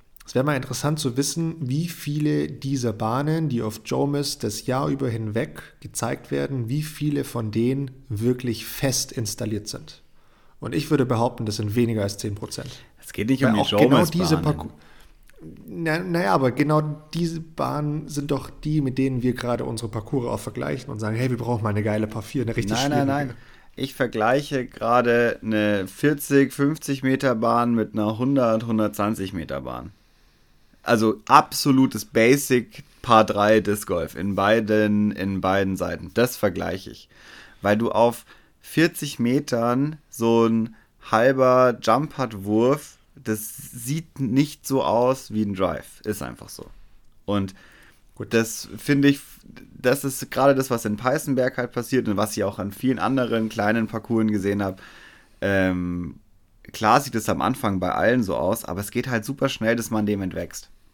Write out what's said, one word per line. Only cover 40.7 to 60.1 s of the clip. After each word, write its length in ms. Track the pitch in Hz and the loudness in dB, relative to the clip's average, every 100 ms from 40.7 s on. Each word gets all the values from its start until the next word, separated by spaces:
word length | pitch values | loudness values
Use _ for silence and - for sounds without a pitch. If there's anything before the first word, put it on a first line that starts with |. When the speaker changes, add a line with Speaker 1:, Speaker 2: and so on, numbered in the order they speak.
| - _ _ - | -8 _ _ -2
Speaker 2:
halber 680 | 113 127 135 127 127 127 117 | 2 4 4 6 6 4 2
Jump-Putt-Wurf, 1160 | - 120 151 - 123 104 98 107 123 151 - - _ | 2 2 0 -4 -6 -6 0 2 4 2 -2 -20 _
das 420 | - 110 107 - - | -12 -6 -6 -6 -14
sieht 600 | - 120 117 156 - - | -16 -12 -6 -6 -8 -6
nicht 480 | 131 131 143 - - | 0 2 0 -2 -4
so 160 | 135 | -2
aus 500 | 69 110 123 131 - | 2 2 2 0 -4
wie 100 | 107 | -2
ein 120 | 104 | -2
Drive. 460 | 92 90 78 - - | 0 -2 -2 -10 -12
Ist 200 | - 101 | -8 -6
einfach 260 | 64 - - | -8 -12 -16
so. 180 | - - - - - - - - | -18 -18 -20 -20 -20 -20 -14 -4
Und 280 | 101 98 - - - - _ _ - | -2 -2 -8 -20 -20 -20 _ _ -14
Speaker 1:
Gut. 180 | 120 | 0
Speaker 2:
das 340 | 117 110 - - 101 | 0 0 -4 -12 -8
finde 300 | - 143 143 | 0 4 4
ich, 120 | 139 - - - - - - | 2 -2 -20 -20 -20 -20 -4
das 220 | 127 139 | 0 0
ist 280 | 139 - - | -2 -6 -6
gerade 240 | - 139 131 | 2 4 4
das, 140 | 131 | 2
was 140 | 117 | -2
in 120 | 110 104 | -2 -2
Peißenberg 640 | 123 156 151 131 127 - | 0 0 0 0 0 0
halt 140 | 123 | -4
passiert 360 | - 117 127 110 | -4 -2 0 2
und 80 | 98 | 0
was 200 | 104 - | 0 0
ich 60 | |
auch 160 | 98 - | -2 -2
an 140 | 98 | -8
vielen 260 | 95 127 123 | -4 -2 0
anderen 500 | 98 131 120 113 110 | 0 0 0 0 -2
kleinen 360 | 113 104 113 110 | 0 0 0 0
Parcours 400 | 113 - 113 110 | -4 -2 2 2
gesehen 360 | 104 95 101 | 2 0 0
hab. 180 | 98 95 - - - - _ _ | -2 -4 -12 -20 -20 -20 _ _
Ähm, 760 | 98 98 95 90 90 87 87 - _ _ _ _ - | 0 2 2 0 -2 -4 -6 -12 _ _ _ _ -18
klar 280 | - 107 127 | -2 4 4
sieht 140 | 127 | 2
es 140 | 113 107 | -4 -2
am 140 | 92 | 0
Anfang 360 | 101 127 110 95 | 0 0 -2 -2
bei 140 | 90 | -2
allen 320 | - 101 127 | 2 2 2
so 100 | 98 | 0
aus, 300 | 62 85 113 | 0 0 -2
aber 160 | - 90 | -4 -6
es 100 | 101 | -6
geht 180 | 117 127 | -4 -4
halt 160 | 117 | -4
super 240 | 110 135 135 | -4 -2 -2
schnell, 280 | - 110 117 | -2 0 0
dass 140 | 110 | -2
man 160 | 110 | -2
dem 160 | 104 | 0